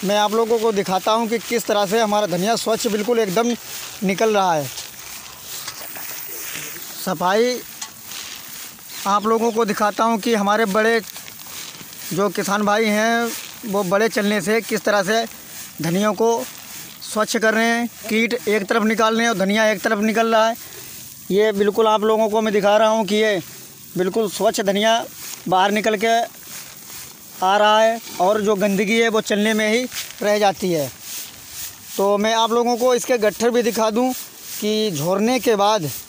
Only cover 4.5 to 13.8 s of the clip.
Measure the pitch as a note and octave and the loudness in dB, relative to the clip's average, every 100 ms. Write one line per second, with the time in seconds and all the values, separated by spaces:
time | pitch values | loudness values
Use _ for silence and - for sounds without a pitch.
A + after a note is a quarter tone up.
4.5 | D#3+ C3+ - - - - - - - - | 2 -2 -10 -14 -16 -16 -16 -16 -18 -14
5.5 | - - - - - - - - - - | -12 -12 -14 -14 -14 -14 -14 -14 -12 -12
6.5 | - - - - - - E3 F3 G3+ A#3+ | -10 -12 -14 -14 -10 -6 -2 2 4 2
7.5 | B3 - - - - - - - - - | 0 -8 -14 -16 -16 -16 -14 -12 -14 -16
8.5 | - - - - - G3+ G3+ G#3 A3+ A#3 | -16 -16 -18 -18 -8 0 0 2 2 2
9.5 | A3 A3 G#3 G#3 G3+ A3+ A3+ A#3 A3 G3+ | 0 0 2 0 2 0 2 0 2 2
10.5 | G#3+ A3 G3+ A3 A3+ - - - - - | 2 2 2 2 2 -2 -14 -16 -18 -16
11.5 | - - - - - - E3 G3+ G3 G3 | -14 -14 -16 -18 -16 -8 -2 0 0 -2
12.5 | G3+ G#3 G#3 A3 G#3 A3 A#3 A#3 - - | 0 2 2 2 2 2 2 -2 -6 -12
13.5 | - A#3+ G3 | -14 -4 -2